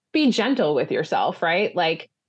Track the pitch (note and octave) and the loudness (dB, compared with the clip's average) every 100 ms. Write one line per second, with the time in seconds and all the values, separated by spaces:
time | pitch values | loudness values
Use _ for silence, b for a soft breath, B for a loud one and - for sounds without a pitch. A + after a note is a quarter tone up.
0 | _ D#4 D4 A3+ A3 C4 E3 C#3+ C#3+ C#3+ | _ 0 2 2 0 2 2 0 0 -2
1 | D#3 - A#2 F#3 E3+ F3 G#3 F3+ E3 D#3+ | -2 -2 -2 -2 0 0 0 0 -2 -2
2 | - _ | -8 _